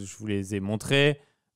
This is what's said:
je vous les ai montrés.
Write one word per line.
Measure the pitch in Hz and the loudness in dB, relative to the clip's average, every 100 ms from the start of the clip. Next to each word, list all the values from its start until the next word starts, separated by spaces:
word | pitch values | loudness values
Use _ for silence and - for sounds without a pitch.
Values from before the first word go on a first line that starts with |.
| 98 | -10
je | - | -10
vous | 110 | -4
les | 101 95 101 | -2 -2 -4
ai | |
montrés. | 98 107 - 139 143 147 _ _ _ | -2 -4 0 4 4 2 _ _ _